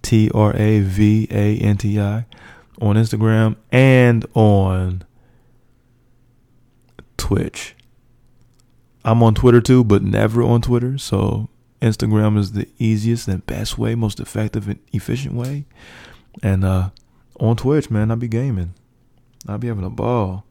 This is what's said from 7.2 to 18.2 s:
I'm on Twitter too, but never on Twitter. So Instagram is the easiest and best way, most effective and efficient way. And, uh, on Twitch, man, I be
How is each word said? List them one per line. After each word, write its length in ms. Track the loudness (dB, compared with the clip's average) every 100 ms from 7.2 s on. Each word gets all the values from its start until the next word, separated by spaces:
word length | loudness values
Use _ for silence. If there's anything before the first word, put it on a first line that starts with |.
| -4 -4 -4 -10 -18 _ _ _ _ _ _ _ _ _ _ _ _ _
I'm 180 | 0 4
on 120 | 4
Twitter 260 | 6 6 6
too, 240 | 6 4
but 180 | 6 2
never 400 | 2 0 0 0
on 200 | 0 0
Twitter. 360 | 0 -2 -2 -8
So 520 | -6 -2 -2 -2 -8 _ _ _
Instagram 580 | -2 0 0 2 2 0
is 140 | -2
the 140 | -6 -8 _
easiest 500 | 0 0 0 -4 -4
and 160 | -8 -8
best 300 | -8 -8 -6
way, 180 | -4
most 240 | -2 -4 -6
effective 480 | -10 -6 -6 -6 -8
and 100 | -10 _
efficient 420 | -10 -6 -8 -6
way. 320 | -8 -8 -10 -12 _ -20 -20 -20 -20 _ -6
And, 220 | -2 0
uh, 260 | 0 0 -4 -8 _ _ _ -4
on 180 | -2 0
Twitch, 340 | 0 0 0
man, 200 | -2 -2
I 40 |
be 140 | -4